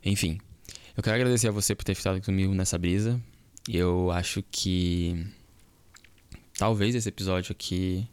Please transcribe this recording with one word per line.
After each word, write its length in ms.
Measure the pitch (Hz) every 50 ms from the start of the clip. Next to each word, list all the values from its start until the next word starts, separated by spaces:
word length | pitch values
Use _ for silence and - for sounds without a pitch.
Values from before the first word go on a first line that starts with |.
| -
Enfim, 340 | 101 101 98 - 87 78 101 - - - - - - - - - - -
eu 60 | - 104
quero 120 | 113 107
agradecer 340 | 120 127 123 123 117 110 113
a 40 | 104
você 220 | 104 101 - -
por 100 | - -
ter 100 | - 95
ficado 260 | - - 101 95 95
comigo 340 | 98 - 95 95 95 95 98
nessa 240 | 95 92 92 - 90
brisa. 420 | 87 87 90 98 107 113 120 123 117 - - - - - _ - _ -
E 80 | 113
eu 340 | 87 90 90 87 90 90 90
acho 320 | 87 87 90 - - 101 101 -
que 760 | - - - 95 92 92 90 87 87 87 87 85 87 85 82 98 - - - - - - - - _ _ _ - - - _ - - - _ - - - - - _
talvez 380 | - 101 104 113 104 101 107 120
esse 140 | 123 110 107
episódio 440 | 98 - 92 95 92 92 90 - -
aqui 560 | - - - 90 90 92 92 92 92 107 113